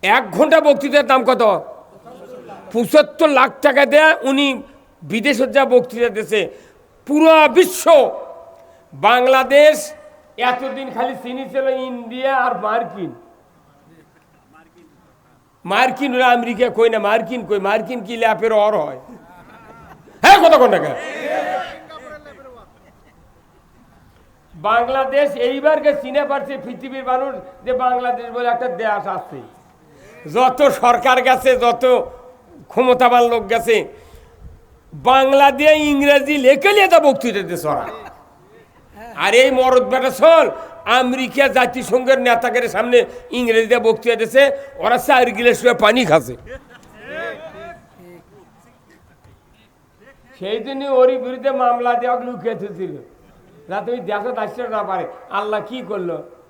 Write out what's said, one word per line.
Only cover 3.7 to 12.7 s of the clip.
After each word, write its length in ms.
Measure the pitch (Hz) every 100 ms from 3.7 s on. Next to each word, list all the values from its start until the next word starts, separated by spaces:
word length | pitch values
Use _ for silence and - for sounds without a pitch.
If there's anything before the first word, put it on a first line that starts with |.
| 277 285
দেয়া 320 | 294 311 320
উনি 420 | 262 269 285 254 - - _ _
বিদেশে 440 | 147 208 254 233 254
যা 180 | 247 262
বক্তৃতা 440 | 247 247 220 240
দিয়েছে। 400 | 202 214 214 170 - _ _ _ _ -
পুরো 420 | 294 320 320 302
বিশ্ব, 640 | 247 370 - - 320 214 - - - - - - _ _
বাংলাদেশ 1000 | 139 190 247 254 262 254 277 302 302 - - - - _ -
এতদিন 540 | 247 254 262 269 262
খালি 240 | 214 240 269
চিনি 260 | 247 254 269
ছিল 180 | 269 269
ইন্ডিয়া 680 | 262 262 247 226 254 262 269
আর 220 | 247 190
মার্কিন। 580 | 208